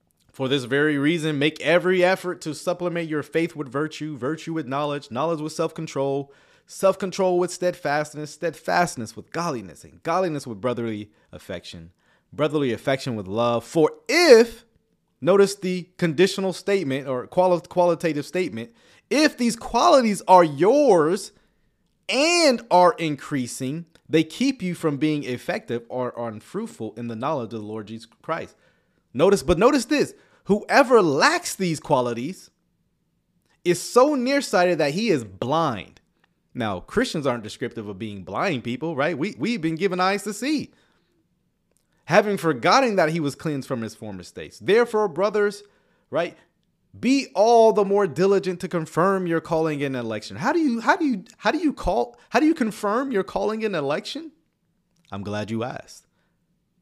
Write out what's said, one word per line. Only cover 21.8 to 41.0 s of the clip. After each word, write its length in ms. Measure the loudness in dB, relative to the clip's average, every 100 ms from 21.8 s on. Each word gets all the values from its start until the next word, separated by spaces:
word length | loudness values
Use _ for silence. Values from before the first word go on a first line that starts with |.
| _ _ -4
and 580 | 0 2 4 4 2 2
are 240 | 4 6 4
increasing, 880 | -2 -6 -4 -4 -4 -6 -8 -8 -12 _ 0
they 140 | 0
keep 380 | 0 -2 -2 -2
you 120 | -6
from 220 | -4 -4 0
being 300 | -2 -2 -4
effective 580 | -6 -6 -6 -6 -8 -6
or 240 | -6 -6 -6
unfruitful 760 | -10 -10 -10 -8 -8 -8 -10 -8
in 120 | -10
the 80 | -6
knowledge 380 | -4 -4 -6
of 60 | -10
the 60 | -10
Lord 220 | -10 -12
Jesus 200 | -14 -16 _
Christ." 340 | -8 -8 -8 _ _ _ _ _ _
Notice, 300 | 2 4 4
but 140 | 2 4
notice 280 | 4 4 2
this, 280 | 0 0 -6 _ _ -2
"Whoever 560 | -2 4 4 6 6
lacks 540 | 6 4 2 2 -4 -4
these 240 | -4 -2
qualities 720 | 0 0 0 -4 -8 -12 -20 _ _ _ _ _ _ _ _ _ _ _
is 180 | -2 -2
so 340 | -2 2 2 2
nearsighted 640 | 0 -2 0 0 2 2
that 140 | -2
he 160 | -2 0
is 140 | -2
blind." 800 | -4 -8 -4 -2 -2 -4 -10 _ _ _ _ _ _
Now, 260 | -8 -6 -6
Christians 480 | -4 -2 -2 -2 -2
aren't 160 | -4
descriptive 440 | -6 -8 -8 -8 -10
of 120 | -10
being 240 | -10 -10
blind 400 | -8 -4 -4 -4
people, 320 | -6 -6 -6 -2
right? 200 | -2 -2
We, 200 | -6 -4
we've 240 | -4 -2
been 140 | -4 -2
given 240 | -2 0
eyes 240 | 0 -2
to 100 | -4
see. 380 | -6 -4 -4 -6 _ _ _